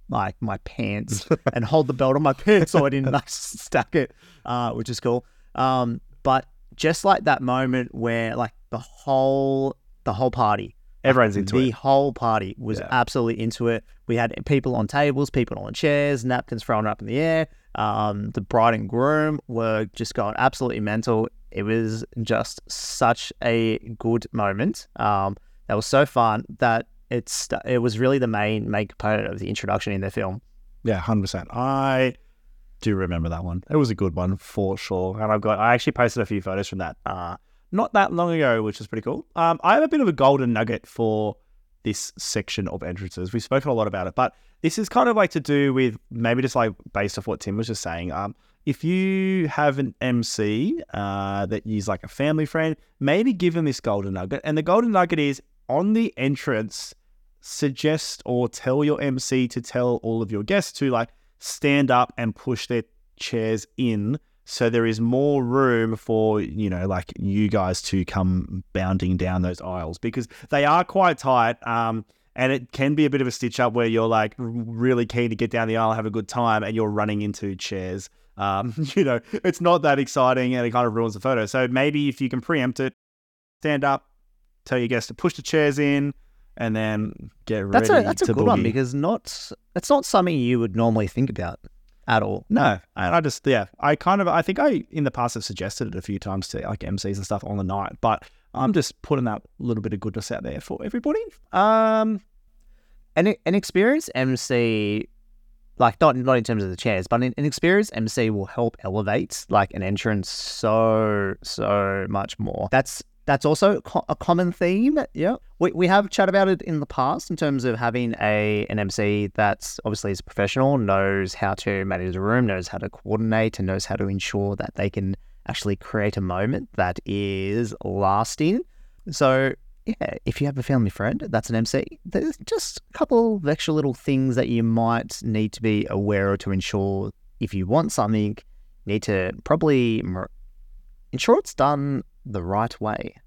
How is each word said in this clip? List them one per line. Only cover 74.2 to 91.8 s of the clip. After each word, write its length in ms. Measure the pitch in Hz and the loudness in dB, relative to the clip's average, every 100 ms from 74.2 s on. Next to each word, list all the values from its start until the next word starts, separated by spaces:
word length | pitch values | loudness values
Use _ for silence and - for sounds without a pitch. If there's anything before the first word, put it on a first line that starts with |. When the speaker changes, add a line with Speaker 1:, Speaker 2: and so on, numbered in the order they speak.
| 107 - | 0 -4
Speaker 2:
r-, 80 | 120 | -8
really 580 | 117 113 113 123 123 | -6 -8 0 2 2
keen 240 | 117 120 120 | 2 0 -2
to 80 | 107 | 0
get 140 | 117 | -2
down 180 | 117 113 | 0 0
the 80 | 113 | 0
aisle, 160 | 110 | 0
have 140 | 110 110 | 0 -2
a 40 | |
good 180 | 110 101 | -4 -4
time, 340 | 123 117 107 | -2 2 2
and 120 | 104 | 0
you're 140 | 110 107 | 0 0
running 320 | 104 107 104 | 0 -2 -2
into 340 | 104 101 101 92 | -4 -4 -8 -8
chairs. 520 | - 98 92 95 - _ _ - | -8 -8 -6 -8 -10 _ _ -6
Um, 340 | 98 98 120 110 | -2 -2 -2 -4
<laughs> 120 | 147 202 | -2 2
you 80 | |
know, 160 | 151 120 - 214 | 2 0 -2 -2
it's 160 | 185 170 | -2 0
not 220 | 175 175 | 2 4
that 160 | 147 139 | 4 2
exciting, 560 | 131 - 127 127 127 | 2 2 4 4 2
and 120 | 127 120 | 0 0
it 40 | |
kind 160 | 120 123 | 2 2
of 80 | |
ruins 180 | 110 117 | 2 -2
the 80 | 104 | -2
photo. 240 | 131 127 | 0 0
So 240 | 110 131 127 | 0 0 0
maybe 400 | 127 143 147 143 | 2 2 2 -2
if 100 | 131 | -2
you 120 | 131 | -2
can 100 | 127 | -2
preempt 400 | 117 165 127 123 | -2 0 0 0
it, 140 | 131 - _ _ _ _ _ _ | -4 -4 _ _ _ _ _ _
stand 240 | 156 147 | -2 0
up, 240 | 139 135 - _ _ _ _ _ | 2 0 -4 _ _ _ _ _
tell 140 | - 131 | -4 -2
your 100 | 117 | 0
guests 200 | 120 - | 0 -2
to 60 | |
push 200 | 117 - | -2 -2
the 80 | - | -2
chairs 360 | - 160 147 139 | 0 2 2 2
in, 360 | 143 143 143 - _ _ - - | 2 2 0 -4 _ _ -20 -6
and 180 | 117 | -2
then 380 | 110 110 107 107 - - - | 0 -2 -2 -4 -8 -18 -16
get 260 | - 110 98 | -4 -2 2
Speaker 1:
That's 200 | 98 - | 4 6
a, 20 | |
Speaker 2:
ready 140 | 359 - | 4 4
Speaker 1:
that's 160 | - | 0
a 40 | 370 | 0
Speaker 2:
to 60 | |
Speaker 1:
good 140 | 117 214 | 2 4
one, 140 | 226 | 4
Speaker 2:
boogie. 20 | |
Speaker 1:
because 320 | 117 120 127 | 2 0 -2
not, 580 | 135 156 233 - - - - _ - | 0 -2 -2 -6 -14 -14 -18 _ -8
it's 140 | - | 2
not 160 | 285 269 | 2 4
something 320 | 208 180 156 | 2 4 2
you 200 | 120 123 | 2 2
would 160 | 117 | 2
normally 320 | 95 113 110 101 | 2 4 4 0
think 220 | - 131 | 0 -2
about 320 | - 87 - - - | -2 -6 -8 -16 -20